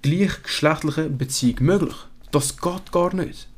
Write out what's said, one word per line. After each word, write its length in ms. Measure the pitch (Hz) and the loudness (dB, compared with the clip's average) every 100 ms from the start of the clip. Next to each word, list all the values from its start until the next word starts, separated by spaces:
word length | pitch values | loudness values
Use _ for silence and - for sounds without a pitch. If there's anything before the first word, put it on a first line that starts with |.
gleichgeschlechtlichen 1120 | 139 170 196 - - - 151 156 156 147 160 139 | 2 2 0 -2 -6 0 2 2 0 -2 -4 -2
Beziehung 400 | 135 - 123 123 | -4 2 0 4
möglich. 340 | 131 196 - - - - - | 4 4 2 -4 -16 -20 -2
Das 240 | 147 - - | 0 0 -4
geht 320 | 175 180 - | -4 -4 -2
gar 240 | 180 175 | 0 2
nicht. 340 | 185 - - - | 0 -6 -8 -18